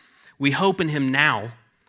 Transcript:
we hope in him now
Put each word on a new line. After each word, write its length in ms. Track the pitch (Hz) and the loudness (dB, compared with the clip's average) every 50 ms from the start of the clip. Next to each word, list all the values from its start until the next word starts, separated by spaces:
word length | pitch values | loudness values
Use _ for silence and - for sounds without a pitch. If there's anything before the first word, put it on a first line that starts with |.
| _ _ _ _ _ - _ - | _ _ _ _ _ -20 _ -4
we 140 | 139 139 | -2 -2
hope 280 | 135 139 185 196 185 185 | 0 2 2 0 0 0
in 100 | 175 156 | -2 -2
him 220 | 147 147 139 131 | -2 -2 -2 0
now 420 | 131 139 147 151 123 107 104 117 117 - _ _ _ _ _ | 2 2 2 2 0 -2 -4 -10 -14 -18 _ _ _ _ _